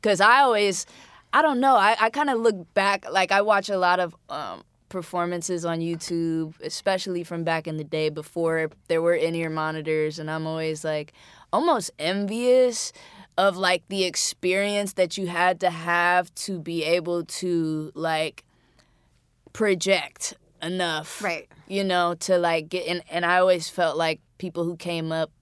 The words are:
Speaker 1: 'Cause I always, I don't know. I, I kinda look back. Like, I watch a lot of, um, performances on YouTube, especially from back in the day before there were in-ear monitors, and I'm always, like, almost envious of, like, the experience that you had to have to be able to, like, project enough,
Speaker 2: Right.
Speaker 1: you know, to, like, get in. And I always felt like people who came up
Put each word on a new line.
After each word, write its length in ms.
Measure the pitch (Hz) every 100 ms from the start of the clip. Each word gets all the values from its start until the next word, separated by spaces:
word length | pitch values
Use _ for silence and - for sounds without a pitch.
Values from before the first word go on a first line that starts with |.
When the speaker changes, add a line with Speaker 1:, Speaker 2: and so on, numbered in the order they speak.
Speaker 1:
'Cause 180 | 214 185
I 200 | 202 262
always, 440 | 277 214 202 190 - - - - _
I 80 | 269
don't 200 | 311 254
know. 160 | 269 240
I, 200 | 202 220
I 120 | 226
kinda 240 | 269 294
look 400 | 240 226 196 165
back. 320 | - 196 196 -
Like, 200 | 180 180
I 80 | 196
watch 280 | 208 202 196
a 80 | 196
lot 220 | 180 180
of, 140 | 175 - _
um, 360 | 147 113 90 _ _ _
performances 760 | 190 165 180 175 175 170 180
on 140 | 170 165
YouTube, 760 | 165 165 - 170 165 160 160 -
especially 600 | 156 - - 190 190 175
from 200 | 165 170
back 220 | 165 165 160
in 80 | 156
the 60 |
day 240 | 151 156 156
before 580 | 151 151 170 165 160 156 - _
there 120 | 165
were 140 | 170
in-ear 340 | 170 165 165 165
monitors, 680 | 160 156 156 156 156 156 156
and 100 | 156
I'm 160 | 160 160
always, 360 | 160 160 156
like, 280 | 156 151 151 _ - - -
almost 380 | 196 339 262 170 -
envious 920 | 156 196 196 226 247 254 254 226 - - - - - -
of, 180 | 196 180
like, 260 | 190 180 _
the 140 | 196
experience 920 | 185 170 - - 180 190 202 202 202
that 220 | - 180 196
you 100 | 180
had 320 | 170 180 180
to 100 | 185
have 640 | 165 165 175 175 180 175 - -
to 120 | 185
be 240 | 165 165
able 400 | 156 175 170 175
to, 680 | 165 - 185 170 160 156 151
like, 500 | 151 165 160 160 - _ _ _ _ _ _ _ _ _ _ _
project 840 | - 214 185 190 185 143 - - - _ _
enough, 600 | 165 185 170 156 160 -
Speaker 2:
Right. 260 | 196 160 - - -
Speaker 1:
you 160 | 196
know, 300 | 196 180 175 170
to, 180 | - 180
like, 300 | 170 165 156
get 180 | 180 160
in. 160 | 175 -
And 140 | 165
I 140 | 175 180
always 300 | 185 180 160
felt 280 | - 165 151
like 240 | 165 160 _ _
people 260 | 185 170
who 120 | 165 165
came 360 | 175 170 160
up 180 | 160 156 _